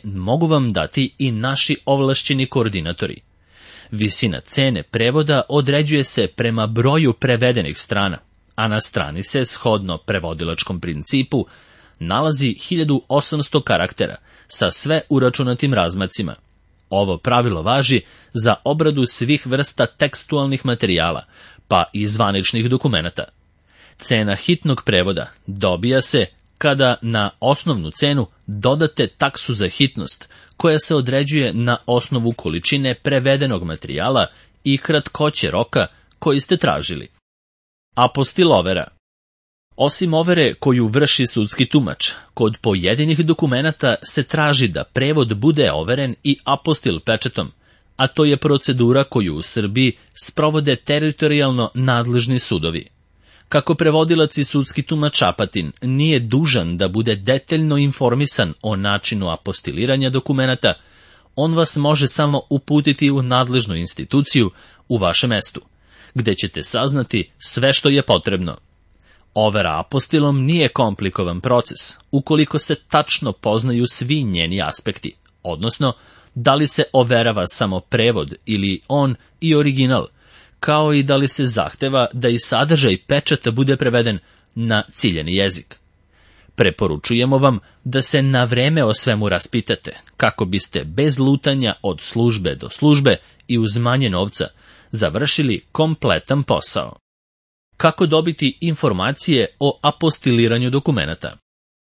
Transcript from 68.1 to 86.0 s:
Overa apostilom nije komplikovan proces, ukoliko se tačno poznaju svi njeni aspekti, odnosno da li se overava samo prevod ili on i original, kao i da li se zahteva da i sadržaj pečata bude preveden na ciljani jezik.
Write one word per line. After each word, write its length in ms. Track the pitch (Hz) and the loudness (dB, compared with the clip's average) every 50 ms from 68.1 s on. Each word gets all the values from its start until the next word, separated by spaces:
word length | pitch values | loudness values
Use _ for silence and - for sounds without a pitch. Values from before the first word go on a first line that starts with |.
| 113 90 - - 98 92 90 82 - - _ _ _ _ _ _ _ _ _ _ _ _ _ _ - | 2 2 2 0 -2 -2 -2 -4 -8 -10 _ _ _ _ _ _ _ _ _ _ _ _ _ _ -2
Overa 460 | 107 107 107 101 107 95 85 78 78 | 0 2 2 2 2 0 0 -2 -4
apostilom 640 | 85 - - 139 - - - 156 147 147 143 139 131 | -4 -4 -4 -4 -2 0 0 2 2 2 2 2 2
nije 260 | 135 165 170 151 123 | 2 2 2 2 0
komplikovan 720 | - - 127 110 101 - 104 95 92 - 98 87 85 90 | 2 2 0 0 0 -2 -4 -4 -2 -2 -2 -2 -4 -2
proces, 560 | - 131 123 123 117 - - - - - - - _ _ | 0 0 2 2 0 -2 -6 -12 -12 -12 -14 -16 _ _
ukoliko 480 | - 139 139 - 156 151 151 - - 151 | -4 -4 0 0 2 2 2 0 -2 -4
se 160 | - - 160 - _ _ | -4 -4 -6 -6 _ _
tačno 420 | - 151 151 - - - - 123 | 0 0 0 0 -2 -4 -4 -4
poznaju 540 | 98 - - 113 107 110 110 131 120 120 120 120 | -6 -4 -2 0 0 0 0 0 0 0 0 0
svi 360 | - - - 120 147 156 135 | -2 -4 -4 -2 -2 -2 -2
njeni 380 | 107 92 85 82 82 90 98 | -2 0 0 0 0 -2 -2
aspekti, 540 | 82 73 - - - 113 101 - - - - _ _ _ _ _ - | -4 -4 -6 -6 -6 -8 -8 -6 -10 -12 -12 _ _ _ _ _ -10
odnosno 500 | 90 85 76 92 113 - - 151 131 113 - _ - - - - _ _ | -8 -6 -4 -4 -4 -4 -2 -2 -2 -2 -4 _ -20 -20 -20 -20 _ _
da 220 | 127 117 143 135 | 0 2 2 4
li 120 | 143 151 139 | 4 2 0
se 160 | - - 151 - - | 0 -2 -2 2 2
overava 540 | 135 123 117 127 117 113 117 110 104 107 104 | 2 4 4 2 2 2 2 0 0 -2 -4
samo 320 | - - 117 101 95 92 | -4 -2 -2 -2 -2 -4
prevod 540 | - _ - 120 110 120 117 95 76 71 - - _ | -4 _ 0 2 2 2 2 0 -2 -6 -8 -10 _
ili 360 | - 110 101 98 98 95 - - - | -4 -2 -2 0 -2 -2 -4 -4 -2
on 280 | 139 143 143 135 120 - _ _ _ _ | 0 0 0 0 -2 -4 _ _ _ _
i 140 | - 165 156 | 0 2 4
original, 520 | 147 147 143 135 131 131 127 131 113 76 - _ _ _ _ - - - _ _ _ - | 4 4 2 2 2 2 2 2 0 -2 -4 _ _ _ _ -20 -20 -20 _ _ _ -2
kao 280 | - 151 151 156 151 151 | 0 2 2 2 2 2
i 100 | 143 139 | 2 2
da 120 | 135 143 | 2 2
li 120 | 139 139 135 | 2 2 0
se 180 | - - 139 | 0 -2 -2
zahteva 640 | 127 110 107 82 76 - - - 135 135 131 120 117 - | -2 0 -2 -2 -4 -4 -6 -4 -2 0 0 0 0 -2
da 160 | 123 123 123 | -2 0 0
i 100 | 120 120 | 0 0
sadržaj 580 | - - - 113 139 147 165 147 135 120 92 87 - - | 0 -2 0 0 2 2 2 4 4 2 2 0 -2 -2
pečata 440 | 147 143 - - 151 135 - 123 | -2 -2 0 0 -2 -2 0 -2
bude 260 | 113 120 135 131 139 131 | 0 0 2 0 0 0
preveden 420 | 135 127 117 120 117 120 104 90 - _ _ _ _ _ _ | 0 2 2 2 2 2 -2 -4 -6 _ _ _ _ _ _
na 280 | 117 117 113 113 104 - - | -4 -2 0 0 0 -2 -4
ciljani 440 | - - - 117 87 78 76 80 90 | -4 -2 0 0 0 -2 -2 -2 0
jezik. 400 | 98 98 98 90 - - _ - - _ _ _ _ | 0 0 0 -2 -4 -10 _ -20 -20 _ _ _ _